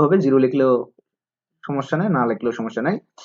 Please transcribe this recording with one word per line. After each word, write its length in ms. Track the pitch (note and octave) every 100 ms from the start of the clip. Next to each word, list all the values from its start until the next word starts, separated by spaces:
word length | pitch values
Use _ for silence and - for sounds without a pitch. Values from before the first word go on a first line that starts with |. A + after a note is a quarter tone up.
হবে, 120 | D3 F#3+
জিরো 200 | C#3 C3+
লিখলেও 340 | B2+ C#3 C3 B2 - _ _ _ _ _ _ _ -
সমস্যা 300 | C#3 C3+ D#3
নেই, 100 | G3+ D3
না 60 | A#2
লিখলেও 220 | G#2 A#2+
সমস্যা 300 | A#2 A2+ A2+ C#3+
নেই। 100 | G#3+ - -